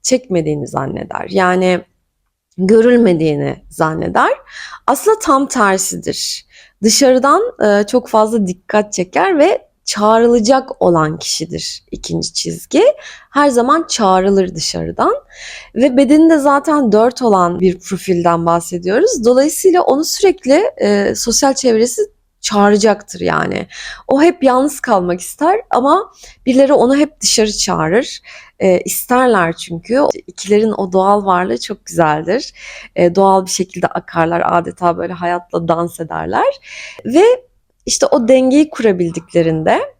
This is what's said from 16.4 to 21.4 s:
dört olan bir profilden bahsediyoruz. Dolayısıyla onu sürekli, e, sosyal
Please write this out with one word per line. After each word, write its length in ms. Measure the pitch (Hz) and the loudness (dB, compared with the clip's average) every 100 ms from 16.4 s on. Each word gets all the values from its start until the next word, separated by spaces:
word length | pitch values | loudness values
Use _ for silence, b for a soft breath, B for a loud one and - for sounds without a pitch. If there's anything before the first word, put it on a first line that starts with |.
| 277 285 285 294 247 | 2 0 0 0 2
dört 300 | 208 240 247 | 4 2 0
olan 380 | 247 196 175 175 | 0 2 2 2
bir 200 | 185 175 | -2 -2
profilden 680 | - 185 - 175 170 170 170 | -8 -8 -2 0 2 0 0
bahsediyoruz. 800 | 170 - 180 180 220 427 359 226 | -2 -2 -8 -2 0 0 2 2
Dolayısıyla 560 | 254 294 - 381 349 | 2 2 2 2 4
onu 220 | - 269 | 2 0
sürekli, 680 | 330 - 392 - 254 294 440 - | -2 0 0 0 2 2 2 -2
e, 340 | 202 202 202 214 | 0 0 0 -4
sosyal 380 | - 220 | -4 0